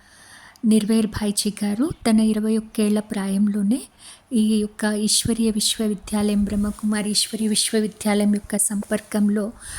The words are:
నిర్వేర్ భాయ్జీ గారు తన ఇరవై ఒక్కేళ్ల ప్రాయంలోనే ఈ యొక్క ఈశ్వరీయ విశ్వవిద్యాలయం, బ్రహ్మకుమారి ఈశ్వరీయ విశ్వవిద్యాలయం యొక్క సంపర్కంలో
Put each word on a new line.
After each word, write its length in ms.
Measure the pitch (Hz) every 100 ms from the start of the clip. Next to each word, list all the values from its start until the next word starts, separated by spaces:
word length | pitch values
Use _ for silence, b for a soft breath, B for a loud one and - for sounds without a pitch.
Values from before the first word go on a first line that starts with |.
| B B B B B B 220
నిర్వేర్ 420 | 220 208 226 214
భాయ్జీ 460 | - 208 202 214 196
గారు 260 | 208 208 320 - 233
తన 100 | 220
ఇరవై 380 | 220 214 220 220
ఒక్కేళ్ల 420 | 220 - 208 208
ప్రాయంలోనే 840 | 214 208 196 196 208 208 202 262 - B B B B
ఈ 240 | 240 214 214
యొక్క 280 | 208 - 214
ఈశ్వరీయ 680 | 208 214 - - 220 226
విశ్వవిద్యాలయం, 920 | 214 - - 220 208 - 208 208 202
బ్రహ్మకుమారి 680 | 202 208 208 208 214 214 208
ఈశ్వరీయ 360 | 202 - 214 220
విశ్వవిద్యాలయం 840 | 208 - 220 214 - 214 208 208
యొక్క 240 | 208 - 202
సంపర్కంలో 960 | - 202 - 214 - 214 208 208 208 - B